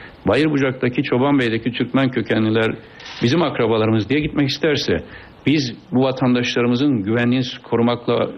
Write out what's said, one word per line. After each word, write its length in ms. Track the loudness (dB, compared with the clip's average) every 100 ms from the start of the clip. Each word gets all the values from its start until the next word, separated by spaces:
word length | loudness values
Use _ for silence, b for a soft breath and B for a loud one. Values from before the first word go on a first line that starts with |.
| B B 0
Bayırbucak'taki, 760 | 2 2 2 0 0 -2 -2
Çobanbey'deki 680 | 0 2 2 2 2 0 -4
Türkmen 380 | -4 -2 0 0
kökenliler 680 | -2 -2 0 2 2 0 -4 B B B B
bizim 180 | 0 2
akrabalarımız 680 | 0 0 0 2 2 0 0
diye 100 | -2
gitmek 300 | -2 0 -2
isterse, 540 | 0 0 0 0 -2 -4 B B -4 0
biz 300 | 0 -2 -8 -4
bu 100 | 0
vatandaşlarımızın 1000 | 0 0 2 2 0 0 0 2 2 0
güvenliğini 420 | 0 0 2 0 -2 -8
korumakla 680 | -4 0 2 0 -2 -2 -2